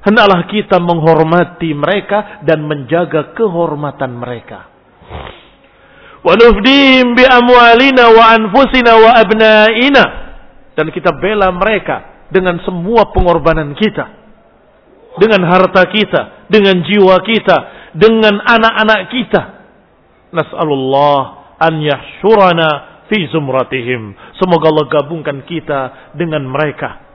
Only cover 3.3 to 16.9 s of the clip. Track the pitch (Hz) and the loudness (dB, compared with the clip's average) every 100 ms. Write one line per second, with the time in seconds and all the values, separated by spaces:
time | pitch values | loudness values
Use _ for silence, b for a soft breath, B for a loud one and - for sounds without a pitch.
3.3 | - 226 170 170 147 147 135 131 120 120 | -4 -4 -2 -4 -4 -10 -8 -10 -10 -12
4.3 | 120 - 101 - _ _ _ - - - | -14 -16 -20 -20 _ _ _ -20 -18 -18
5.3 | - _ _ b b b b b b - | -20 _ _ b b b b b b -2
6.3 | 190 233 202 208 277 269 262 247 240 254 | 4 4 4 2 2 4 4 2 2 4
7.3 | 247 247 247 233 233 269 254 233 226 226 | 4 4 6 6 4 4 4 4 6 6
8.3 | 226 220 214 269 254 240 226 220 240 214 | 4 2 0 2 2 4 6 6 6 2
9.3 | 220 220 214 214 226 262 277 156 - - | 2 4 4 2 2 2 2 0 -4 -16
10.3 | - - - _ - 156 165 170 143 180 | -20 -20 -20 _ -6 -6 -4 -4 -4 -4
11.3 | 214 190 180 196 208 - 127 - - _ | -2 -2 -2 -2 -4 -4 -10 -10 -20 _
12.3 | 175 185 170 - 180 175 233 196 - 180 | -4 -2 -4 -8 -8 -2 0 0 0 0
13.3 | 165 143 160 147 143 214 - 131 - _ | 0 0 -2 -6 -4 -4 -4 -12 -14 _
14.3 | _ _ _ _ _ _ _ _ - 214 | _ _ _ _ _ _ _ _ -2 0
15.3 | 208 170 185 185 190 180 208 202 160 107 | 2 2 0 2 0 0 0 -2 -4 -6
16.3 | - _ 214 196 185 151 | -18 _ 0 2 0 -2